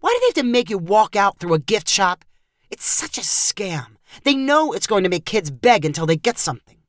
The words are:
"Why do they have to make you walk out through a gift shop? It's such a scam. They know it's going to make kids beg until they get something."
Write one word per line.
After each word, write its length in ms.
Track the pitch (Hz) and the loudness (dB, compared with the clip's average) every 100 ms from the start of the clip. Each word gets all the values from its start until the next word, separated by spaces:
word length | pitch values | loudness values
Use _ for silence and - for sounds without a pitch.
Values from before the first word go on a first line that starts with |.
"Why 100 | 349 | 0
do 100 | 480 | 2
they 60 | 494 | 2
have 200 | 330 247 | 2 2
to 60 | |
make 180 | 240 247 | 2 0
you 80 | 202 | -4
walk 380 | 165 208 214 208 | 0 2 2 2
out 220 | 196 - | 0 0
through 140 | 175 | -2
a 60 | 160 | -2
gift 300 | 139 214 - | 0 -2 0
shop? 360 | - 190 180 _ _ _ _ _ | 0 0 -2 _ _ _ _ _
It's 160 | - - | -6 -2
such 320 | - 311 - | 0 -2 -6
a 40 | |
scam. 760 | - - - - 196 160 120 _ _ - | -4 0 0 -2 -6 -6 -8 _ _ -6
They 100 | - | 0
know 380 | 277 269 294 311 | 0 2 2 2
it's 140 | - - | -4 -2
going 180 | 214 | 0
to 60 | 185 | 0
make 160 | 180 - | -2 -2
kids 240 | 220 151 | -4 -4
beg 340 | 131 240 226 | -2 2 2
until 220 | 151 151 160 | 0 -4 -2
they 100 | 160 | 0
get 220 | - 247 | 0 -2
something." 400 | - 123 _ _ | -4 -6 _ _